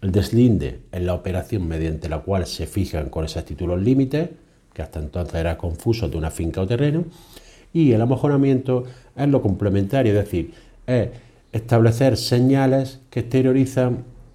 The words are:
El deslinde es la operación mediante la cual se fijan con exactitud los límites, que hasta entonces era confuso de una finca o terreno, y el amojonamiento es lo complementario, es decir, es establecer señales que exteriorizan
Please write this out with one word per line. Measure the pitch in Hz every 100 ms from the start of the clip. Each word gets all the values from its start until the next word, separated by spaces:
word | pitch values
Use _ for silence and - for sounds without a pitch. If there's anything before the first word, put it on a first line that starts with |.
El | 98
deslinde | 92 90 113 123 95 69 - -
es | 90
la | 90 87
operación | - 90 87 107 85
mediante | 80 80 78 80
la | 76
cual | 82 98 85
se | - 82
fijan | - 98 82 76
con | -
exactitud | 78 - 80 73 87
los | 90
límites, | 101 131 131 147 170 - _ _ _
que | -
hasta | - -
entonces | 76 90 82
era | 80 80 85
confuso | 87 80 - 113 82
de | 80
una | 78
finca | - 82 80
o | 95
terreno, | 120 147 156 175 - - - - - -
y | 165 156
el | 110
amojonamiento | 120 131 147 143 139 131 127 127 123 - - -
es | 143
lo | 135
complementario, | 110 92 101 98 98 135 117
es | 104 101
decir, | 87 80 - - - -
es | 123 101 - - _ _
establecer | - - 120 113 113 135 113
señales | - 123 127 139 135 135 131 - _
que | -
exteriorizan | 117 131 131 131 131 - 127 120 - - -